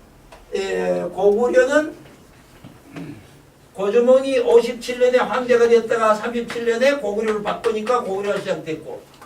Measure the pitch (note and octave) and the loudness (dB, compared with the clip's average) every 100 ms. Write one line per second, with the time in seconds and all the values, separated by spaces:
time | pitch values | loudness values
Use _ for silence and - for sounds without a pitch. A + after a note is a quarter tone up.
0 | - _ - - - - F#3+ F#3 F3+ F3+ | -20 _ -20 -20 -10 -6 -4 -4 -2 -2
1 | F3 - G3+ G#3 A#3+ - B3+ D4+ D#4 - | -4 0 2 2 2 4 4 2 0 -10
2 | - - - - - - - - - D#3+ | -20 -20 -20 -20 -20 -20 -20 -20 -20 -18
3 | D#3+ G#2+ - - _ _ _ F3+ G3+ A#3 | -16 -18 -20 -20 _ _ _ -6 0 2
4 | B3 C4 C4+ B3+ A#3+ A#3 A#3 B3+ - A#3+ | 4 4 4 -2 4 4 4 -6 -8 0
5 | B3 B3 G3+ B3+ B3 A#3+ A#3 A#3 A3+ A#3 | 2 2 0 -2 2 4 6 4 2 0
6 | A3 G#3 A#3+ A#3 A#3 A#3+ A#3 A3+ C4+ C#4+ | 2 0 -2 -6 -8 -6 -4 0 0 0
7 | G#3 G#3 A3 G#3+ - - A3+ G#3+ G#3+ B3 | -4 -4 -2 -2 -4 -4 -4 -4 -2 -2
8 | F#3+ F#3+ G3+ F#3+ F#3 D#3 D#3+ D3+ - - | -2 -6 -4 -4 -4 -6 -6 -10 -10 -16
9 | - - | -18 -20